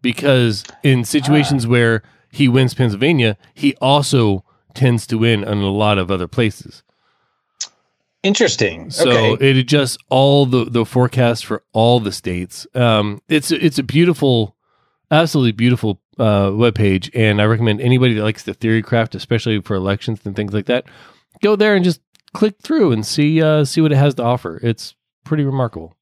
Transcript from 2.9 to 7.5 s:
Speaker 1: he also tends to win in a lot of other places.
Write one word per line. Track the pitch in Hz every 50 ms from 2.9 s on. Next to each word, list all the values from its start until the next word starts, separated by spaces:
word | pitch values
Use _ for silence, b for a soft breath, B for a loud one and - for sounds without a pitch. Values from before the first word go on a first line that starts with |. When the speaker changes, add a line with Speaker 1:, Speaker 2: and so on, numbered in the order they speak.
| 104 98 120 151 175 147 120 110 104 b b b b
Speaker 1:
he | - - 143 131 -
also | - 131 139 147 143 - - 135 117 107 98 95 - _ _ _ _ _ _
tends | - 127 127 120 117 - -
to | 120 113
win | 110 117 117 104 101
in | 107 104 101
a | 101 98
lot | 98 101 107 107 104 98
of | 92 90
other | 98 92 90 85
places. | - - 120 107 98 - - - - - _ _ _ _ _ _ _ _ _ _ _ _ _ _